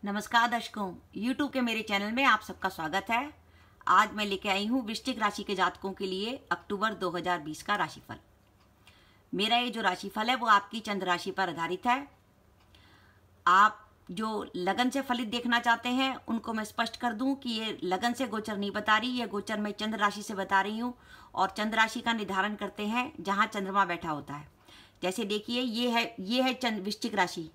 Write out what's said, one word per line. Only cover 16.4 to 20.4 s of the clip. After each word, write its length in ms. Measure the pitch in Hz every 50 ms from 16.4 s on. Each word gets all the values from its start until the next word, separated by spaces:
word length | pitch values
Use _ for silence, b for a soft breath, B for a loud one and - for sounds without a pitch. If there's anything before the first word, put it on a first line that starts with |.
| - 233 226
मैं 100 | 214 214
स्पष्ट 320 | 208 - - 233 226 -
कर 160 | - - 240 220
दूं 220 | 214 262 269 277
कि 140 | 269 - 247
ये 260 | 233 214 220 220 180 - -
लगन 300 | 180 185 185 220 240 240
से 140 | - 269
गोचर 300 | 233 202 214 208 - 214
नहीं 140 | 196 202 202
बता 260 | 190 208 208 214 214
रही, 120 | 220 220 254
ये 160 | 254 247 240
गोचर 320 | 208 190 208 196 - 220 208
मैं 120 | 208 208 202
चंद्र 260 | - 214 220 214 208
राशि 220 | 208 208 202 214
से 120 | 202 - 220
बता 260 | 190